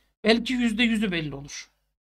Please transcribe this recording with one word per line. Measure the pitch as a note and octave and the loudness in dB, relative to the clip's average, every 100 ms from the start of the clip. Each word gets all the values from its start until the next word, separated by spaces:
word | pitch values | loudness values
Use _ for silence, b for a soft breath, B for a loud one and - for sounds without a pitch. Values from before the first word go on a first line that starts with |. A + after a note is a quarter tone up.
| _ _ | _ _
belki | G#3 A#3 A#3+ | 2 2 2
yüzde | B3 A#3 G3+ | 0 0 2
yüzü | A#3+ A3 G#3+ | 2 2 0
belli | E3+ D3+ C#3 | -2 -4 -10
olur. | C#3+ - - _ _ _ _ | -14 -16 -18 _ _ _ _